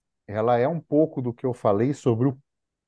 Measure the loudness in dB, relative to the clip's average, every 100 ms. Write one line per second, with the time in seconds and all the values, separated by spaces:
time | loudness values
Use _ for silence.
0 | _ _ -8 -2 0 2 0 -4 -2 0
1 | 0 -2 -8 -4 -6 -2 0 2 0 0
2 | 0 2 0 -2 _ _ _ _